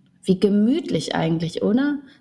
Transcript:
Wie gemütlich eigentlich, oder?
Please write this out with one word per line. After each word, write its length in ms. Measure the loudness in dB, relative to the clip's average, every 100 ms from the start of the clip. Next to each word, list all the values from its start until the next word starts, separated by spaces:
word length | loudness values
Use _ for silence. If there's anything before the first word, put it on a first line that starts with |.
| _ _
Wie 160 | -2 2
gemütlich 800 | 2 4 2 0 -2 -4 -4 -2
eigentlich, 460 | 0 -2 -4 -2
oder? 360 | 0 2 0 -2 -8 -20